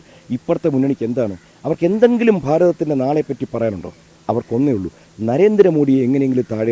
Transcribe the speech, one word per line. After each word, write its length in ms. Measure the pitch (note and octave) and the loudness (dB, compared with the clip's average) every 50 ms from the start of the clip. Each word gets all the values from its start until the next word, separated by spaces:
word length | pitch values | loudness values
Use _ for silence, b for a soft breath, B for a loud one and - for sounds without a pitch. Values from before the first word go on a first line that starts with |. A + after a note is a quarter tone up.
| B B B B B B A#2+ | B B B B B B -8
ഇപ്പുറത്തെ 340 | B2+ - - E3+ - - E3 C#3 | -6 -4 -4 -4 -2 0 0 0
മുന്നണിക്ക് 300 | C3 C3+ C#3 C3 - A#2 A2+ | 0 0 0 -2 -2 -4 -4
എന്താണ്? 260 | A#2+ C3 A#2 G#2 F#2 E2+ b b b b - | -2 -4 -4 -4 -6 -10 b b b b -6
അവർക്ക് 200 | C3+ D#3 - E3 F3 | -6 -4 -2 0 0
എന്തെങ്കിലും 480 | G3+ A3 B3 A#3 B3 A3 A#3 A#3 G#3 F3 - | 4 4 4 4 4 2 2 2 2 2 0
ഭാരതത്തിൻ്റെ 500 | C3+ D3+ E3 F3+ F3 D#3 - E3+ D3 D3 C3 | 0 2 2 2 2 2 0 -2 -2 -2 -2
നാളെപ്പറ്റി 440 | B2+ C3+ D3+ D#3 D3 - C3+ - C3 - - | 0 0 0 -2 -2 -4 -6 -8 -8 -6 -4
പറയാനുണ്ടോ? 380 | A2+ A2+ A2+ G2+ F2 D#2+ - - - - - - - _ - | -4 -2 -2 -4 -6 -10 -14 -16 -18 -20 -20 -20 -10 _ -4
അവർക്കൊന്നേ 420 | A2 A#2+ - - A#2 A#2+ C#3+ D3 B2 | -4 -4 -4 -4 -2 0 0 0 0
ഉള്ളൂ, 140 | G2+ F#2 E2+ B B B B _ F#2 A2 A2+ | -2 -4 -8 B B B B _ -8 -4 -2
നരേന്ദ്രമോദിയെ 720 | B2 D3 G3 G#3+ G#3+ G3+ G3+ F3+ D#3+ D3+ C#3+ C#3 C3 C3+ B2 | 0 2 2 4 4 4 4 4 4 2 2 2 2 2 2
എങ്ങനെയെങ്കിലും 400 | A#2+ C#3 C#3 C#3 C3 B2+ B2+ A#2+ - A2+ | 0 0 0 0 0 0 -2 -2 -2 -4
താഴെ 180 | A2 A2 A2+ | -2 0 0